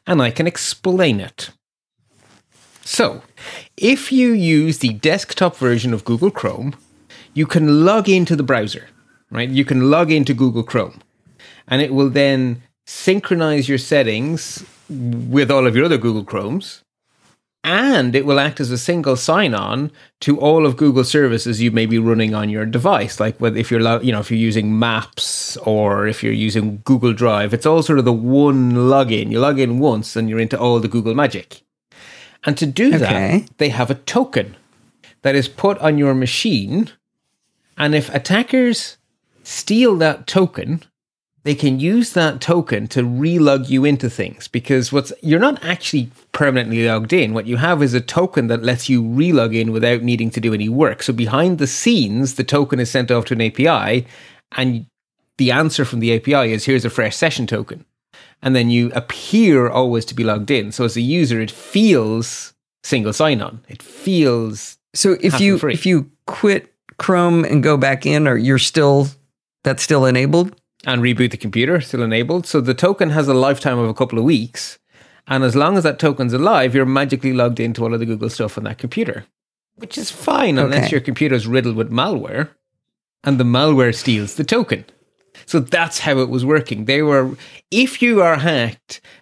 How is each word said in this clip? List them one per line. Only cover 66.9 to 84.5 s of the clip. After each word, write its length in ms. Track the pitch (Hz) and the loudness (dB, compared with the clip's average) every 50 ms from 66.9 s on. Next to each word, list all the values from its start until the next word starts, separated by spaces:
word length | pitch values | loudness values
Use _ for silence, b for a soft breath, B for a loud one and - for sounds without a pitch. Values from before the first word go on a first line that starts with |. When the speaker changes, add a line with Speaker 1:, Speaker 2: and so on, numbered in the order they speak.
| - - | -14 -6
Speaker 2:
Chrome 460 | - - 185 175 175 175 170 165 156 | -2 0 2 2 4 4 4 2 2
and 180 | - 147 147 | 2 2 2
go 140 | 123 156 151 | 4 4 2
back 280 | 139 139 135 135 135 - | 2 2 0 0 0 0
in, 220 | 143 151 151 151 139 | 0 2 2 2 2
or 80 | 123 | 2
you're 220 | 110 117 131 135 127 | 2 2 2 2 2
still, 500 | - - - 160 147 143 143 143 135 139 - _ _ _ _ _ _ _ _ _ | 2 0 2 4 4 6 6 4 2 0 -4 _ _ _ _ _ _ _ _ _
that's 200 | - 139 131 131 | -4 -4 -2 -2
still 220 | - - 151 139 131 | 0 0 2 4 4
enabled? 500 | 127 127 127 135 139 151 170 180 202 - _ _ _ _ _ - | 4 4 2 2 2 2 2 0 0 -4 _ _ _ _ _ -6
Speaker 1:
And 140 | - 127 120 | -4 -2 0
reboot 300 | 117 123 120 113 123 117 | 2 0 2 2 0 0
the 80 | - - | -2 -4
computer, 420 | - 104 95 113 123 143 180 170 | -8 -4 -2 0 0 0 0 -2
still 220 | 127 - - 120 | -2 -4 -4 -4
enabled. 440 | 117 113 113 113 120 - 170 180 170 | -2 0 0 0 0 0 -2 -4 -4
So 140 | - - 151 | -2 0 0
the 140 | 120 127 127 | 0 0 0
token 340 | - 175 185 202 - 190 156 | 2 2 2 2 2 0 0
has 160 | 147 156 147 | 0 0 2
a 60 | 139 | 2
lifetime 460 | 131 127 131 139 139 127 - 139 123 120 | 2 2 4 2 0 0 -2 -2 0 0
of 100 | 117 110 | 0 0
a 60 | 110 | 0
couple 240 | - - - 117 113 | -2 -2 -2 0 0
of 60 | 117 | 2
weeks. 520 | 151 165 110 120 123 - - - - - _ _ b b b b b b b b | 2 2 2 0 -4 -10 -12 -14 -14 -14 _ _ b b b b b b b b
And 160 | b 135 131 | b -2 0
as 140 | 131 123 113 | 0 2 2
long 220 | 139 147 170 202 190 | 2 2 2 2 2
as 60 | 160 | 2
that 140 | 151 139 - | 0 0 0
token's 360 | 160 147 139 - 127 120 120 | 0 0 0 0 -2 -2 0
alive, 400 | 127 156 208 220 147 131 123 117 | 0 2 2 4 4 2 2 2
you're 100 | 139 131 | 2 2
magically 480 | 131 135 139 143 131 139 127 135 135 | 2 2 0 0 0 -2 -2 -2 -2
logged 260 | 127 123 120 120 117 113 | 0 2 0 0 0 -2
into 240 | 113 117 110 120 | -4 -4 -4 -4
all 120 | 117 113 117 | -4 -2 -2
of 60 | 113 | -2
the 60 | 117 | -4
Google 220 | 113 113 110 117 117 | -4 -4 -4 -6 -6
stuff 300 | - - 113 107 - 110 | -6 -4 -6 -6 -6 -8
on 60 | 107 | -8
that 120 | 104 113 | -10 -10
computer, 480 | - - 123 - 220 226 160 - - - _ _ _ _ _ _ _ _ _ _ | -8 -10 -8 -4 -4 -4 -4 -6 -10 -12 _ _ _ _ _ _ _ _ _ _
which 200 | - 226 - - | -20 -20 -16 -12
is 140 | 277 220 - | -12 -12 -12
fine 480 | - - - - - - 254 190 143 127 | -10 -8 -4 -2 0 0 2 2 2 2
unless 260 | 143 131 139 143 123 | 0 2 0 0 0
Speaker 2:
Okay. 60 | - | 0
Speaker 1:
your 100 | 160 135 | -2 -2
computer's 460 | - 139 117 - 151 147 131 117 104 | -2 -4 -4 -2 0 0 0 -2 -2
riddled 300 | 113 123 131 117 120 110 | 0 0 0 0 0 -2
with 140 | 113 113 113 | -4 -4 -2
malware 600 | 113 123 143 208 185 113 - - - 127 156 - _ _ _ _ _ _ _ _ _ _ _ _ _ _ - | -2 -2 -2 -2 -2 -6 -6 -8 -6 -6 -6 -8 _ _ _ _ _ _ _ _ _ _ _ _ _ _ -2
and 160 | - 139 127 | 0 2 2
the 40 | 123 | 2
malware 500 | 120 120 127 147 156 151 131 127 120 113 | 2 2 4 4 4 4 4 4 4 2
steals 400 | - - 135 113 104 104 95 - | 0 0 0 0 0 0 -4 -6
the 100 | - 156 | -6 -2
token. 400 | - | 0